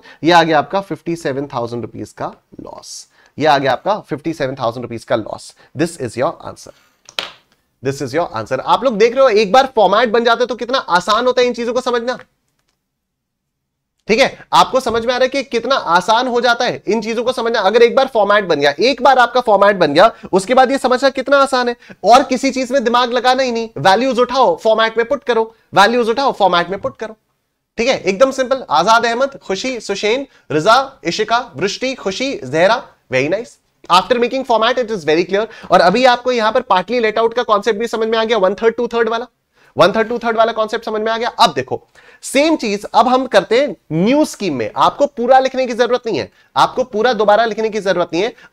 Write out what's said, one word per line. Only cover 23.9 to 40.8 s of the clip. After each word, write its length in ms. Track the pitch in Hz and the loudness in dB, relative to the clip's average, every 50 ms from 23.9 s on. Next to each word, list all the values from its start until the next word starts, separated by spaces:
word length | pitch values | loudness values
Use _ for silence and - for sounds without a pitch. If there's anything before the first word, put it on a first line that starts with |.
| 190 233 254 269 247 220 | 4 4 2 0 0 0
उठाओ, 380 | 247 - - 269 240 196 165 | 0 0 2 2 2 2 2
फॉर्मेट 400 | - - 226 220 220 220 220 220 | 2 0 0 2 2 0 0 0
में 100 | 226 233 | -2 -2
पुट 160 | 233 277 254 - | -2 -4 -4 -2
करो, 320 | - 240 220 220 220 - _ _ _ - | -2 -2 -2 -2 -4 -8 _ _ _ 2
वैल्यूज 360 | 165 196 208 240 247 233 214 | 4 4 4 4 2 0 0
उठाओ, 220 | 233 262 277 254 | 0 0 -2 -2
फॉर्मेट 380 | 196 - 208 180 180 175 175 170 | 0 2 2 2 2 0 0 -2
में 120 | 190 202 | -6 -8
पुट 160 | - - - | -8 -8 -10
करो। 200 | - 226 214 220 _ _ _ _ _ _ _ _ _ _ _ _ | -10 -14 -14 -14 _ _ _ _ _ _ _ _ _ _ _ _
ठीक 100 | - 233 | -2 0
है, 140 | 262 233 - | 0 0 0
एकदम 300 | - 175 196 190 269 269 | -2 -2 0 2 2 2
सिंपल। 340 | 262 269 262 233 269 262 208 - | 2 -2 -2 -2 -2 -4 -2 0
आजाद 360 | 143 156 170 208 233 233 226 | 0 2 4 4 4 4 2
अहमद, 340 | 233 233 240 269 269 - - - | 0 0 -2 -2 -4 -6 -8 -8
खुशी, 360 | - 190 190 - 254 262 226 | -8 -6 -6 -6 -6 -8 -8
सुशेन, 480 | - - 202 196 - 208 226 269 277 - _ _ _ - | -8 -8 -6 -4 -2 -2 -2 -2 -4 -10 _ _ _ -6
रिजा, 480 | 131 156 156 208 226 262 269 - - _ - | -4 0 2 4 4 4 2 -2 -8 _ -8
इशिका, 480 | 165 170 - 214 208 - - - 165 - | -6 -4 -4 -2 -2 -2 -2 -4 -6 -8
वृष्टि, 400 | 127 170 202 196 - 254 262 262 | -6 -6 -6 -4 -6 -6 -6 -6
खुशी, 440 | - - 196 190 - 254 277 247 - - | -6 -8 -8 -6 -4 -6 -6 -6 -8 -8
जहरा, 440 | 127 139 156 175 202 226 254 - - _ _ _ - 127 | -4 0 2 2 2 2 0 -4 -10 _ _ _ -4 -2
very 200 | 127 135 147 185 | -2 -2 -2 -2
nice। 160 | 214 247 - - _ _ _ _ _ - - | -4 -6 -10 -18 _ _ _ _ _ -2 2
After 280 | 170 185 196 - 254 240 240 | 2 2 2 2 0 0 0
making 200 | 240 240 269 254 - | -2 -2 -4 -2 -2
format, 240 | 233 214 220 233 254 | 0 0 0 0 0
it 160 | 254 247 208 | -2 -4 -4
is 140 | 226 196 151 | -6 -4 -2
very 200 | 151 151 165 185 175 | 0 0 0 0 0
clear। 180 | 190 196 226 220 - - - - | -2 -4 -4 -6 -10 -16 -2 2
और 80 | 170 185 | 2 4
अभी 260 | 165 180 185 240 262 | 4 4 4 4 4
आपको 260 | 254 240 240 247 254 | 4 4 2 0 -2
यहां 200 | 254 233 214 - | -2 0 0 0
पर 100 | - 262 | 0 -2
partly 400 | 247 - 196 180 180 180 240 247 | 0 0 0 0 0 -2 -2 0
let 160 | 220 214 214 | 0 0 0
out 160 | 226 226 226 226 | 0 0 0 0
का 100 | 247 240 | -2 0
कॉन्सेप्ट 360 | - 214 202 202 240 214 202 | 0 0 0 0 0 -2 -2
भी 80 | 233 | -4
समझ 200 | 220 - 220 226 | -4 -4 -4 -2
में 100 | 220 226 | 0 0
आ 60 | 226 226 | 0 0
गया, 140 | 220 240 | 0 0
वन 180 | 220 185 185 202 | 2 2 0 0
थर्ड, 200 | 196 226 226 226 | 0 0 0 0
टू 120 | - 240 | 0 -2
थर्ड 220 | 226 - 233 233 220 | -4 -2 -2 -2 -2
वाला, 180 | 233 226 165 - _ _ _ _ _ _ _ _ _ | -2 -4 -6 -10 _ _ _ _ _ _ _ _ _
वन 140 | - 156 185 | 2 4 4
थर्ड, 180 | 202 226 220 220 | 4 0 -2 -2
टू 100 | 240 233 | -4 -4
थर्ड 180 | 226 233 226 | -4 -2 0
वाला 140 | 220 226 226 | 2 2 2
कॉन्सेप्ट 340 | 220 214 220 214 233 226 | 0 -2 -4 -4 -4 -6